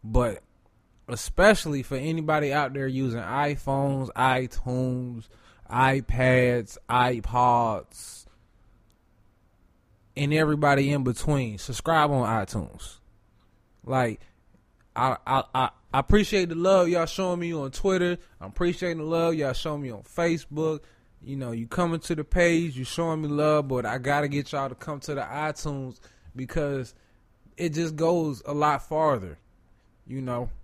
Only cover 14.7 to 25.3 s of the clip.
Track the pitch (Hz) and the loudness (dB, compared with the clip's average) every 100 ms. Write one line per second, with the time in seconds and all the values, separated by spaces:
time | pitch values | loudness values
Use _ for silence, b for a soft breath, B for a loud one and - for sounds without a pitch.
14.7 | _ _ - 131 123 - 135 - 131 131 | _ _ -2 0 0 0 0 0 0 0
15.7 | - _ 135 139 208 202 202 175 165 180 | -2 _ -2 6 6 6 0 0 0 4
16.7 | 190 175 175 165 - 190 175 170 165 135 | 6 6 2 0 -2 -2 -2 -4 -4 -6
17.7 | 131 196 185 175 175 b b 95 - 175 | -2 0 2 0 -2 b b -12 -2 0
18.7 | 175 180 165 156 165 165 160 139 123 165 | 0 -4 -4 -2 0 2 2 0 -2 -4
19.7 | 147 135 107 - - 170 165 - 147 160 | -6 -8 -10 -12 -2 0 0 -4 -4 -2
20.7 | 156 b b b b 113 139 127 117 113 | -4 b b b b -12 -8 -6 -6 -6
21.7 | - 175 165 - 160 151 185 170 165 170 | -2 0 -2 -4 -6 0 4 4 4 0
22.7 | 127 127 - 165 156 151 147 151 151 143 | -4 -8 -4 -2 -2 -2 2 4 4 2
23.7 | 127 113 127 127 143 147 143 139 143 135 | -2 -2 -4 0 0 0 -2 -4 -4 -6
24.7 | 127 - 147 - 139 85 | -8 -10 -10 -6 -6 -6